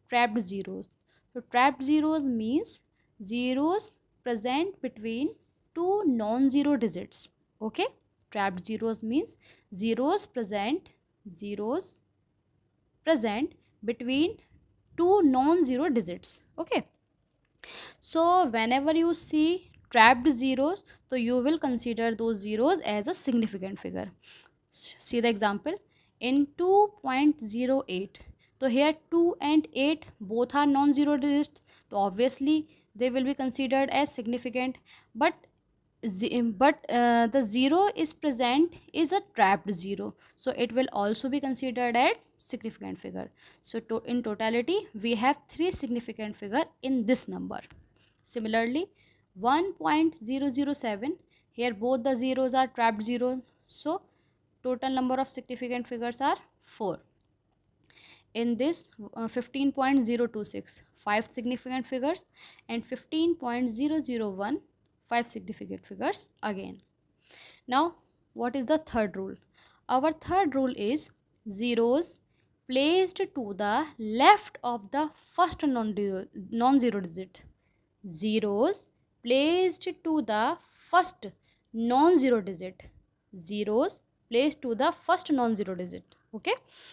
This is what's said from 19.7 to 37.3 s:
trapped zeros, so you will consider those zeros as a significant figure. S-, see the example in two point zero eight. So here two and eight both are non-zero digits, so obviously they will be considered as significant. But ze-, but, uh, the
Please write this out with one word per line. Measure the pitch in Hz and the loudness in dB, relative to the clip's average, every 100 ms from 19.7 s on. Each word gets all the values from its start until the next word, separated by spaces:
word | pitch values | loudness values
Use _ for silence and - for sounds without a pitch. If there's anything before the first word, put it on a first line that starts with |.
| _ _ | _ _
trapped | 240 220 247 269 | 6 8 8 4
zeros, | 240 262 254 285 392 - - - | 2 0 2 0 -2 -10 -20 -6
so | 262 | -2
you | 233 254 | 0 0
will | 254 320 | 2 0
consider | 285 240 240 226 233 220 | 0 -2 -4 -2 -2 -2
those | 226 214 | -2 -2
zeros | 202 214 269 381 | -4 0 2 2
as | - 208 214 | 0 -4 -2
a | |
significant | 359 - 233 220 196 190 196 | -4 0 0 0 -4 -10 -10
figure. | 185 185 190 - - - _ _ _ | -8 -8 -10 -12 -20 -20 _ _ _
S-, | - - - | -14 -14 -12
see | - 240 | -6 0
the | 233 | 0
example | 208 208 202 294 392 _ _ _ - | 2 0 0 -6 -8 _ _ _ -8
in | 247 277 285 - | 0 0 0 0
two | 359 392 415 - | 4 4 4 0
point | 262 262 302 294 | -4 2 2 2
zero | 220 220 254 269 - | -4 -4 0 0 0
eight. | 185 196 - - - _ - | -6 -6 -12 -20 -20 _ -4
So | 262 | 0
here | 247 294 302 - | 4 4 2 -2
two | 339 339 - | 2 2 2
and | 190 311 302 | 2 2 2
eight | - 277 320 - - | 0 0 0 -6 -16
both | 190 226 247 285 | -6 -2 -2 2
are | 294 | 2
non-zero | 277 285 269 294 294 | 4 4 4 4 2
digits, | 285 285 294 - _ _ - | 2 0 0 -6 _ _ -8
so | 208 | -2
obviously | 196 190 247 - 277 311 302 _ _ 202 | -2 2 0 0 0 0 0 _ _ -4
they | 247 | -2
will | 254 | 0
be | 262 277 | -2 -2
considered | 262 254 269 269 269 | -4 -2 0 0 2
as | 269 285 | 0 0
significant. | - 226 240 254 247 262 - _ - _ | -4 -6 -6 -4 -4 -4 -6 _ -20 _
But | 220 311 - _ _ _ _ _ _ 226 | 0 0 0 _ _ _ _ _ _ -10
ze-, | 185 226 247 | -4 -2 0
but, | 233 185 269 302 - | -2 4 4 4 0
uh, | 240 240 233 | 2 4 4
the | 233 | 4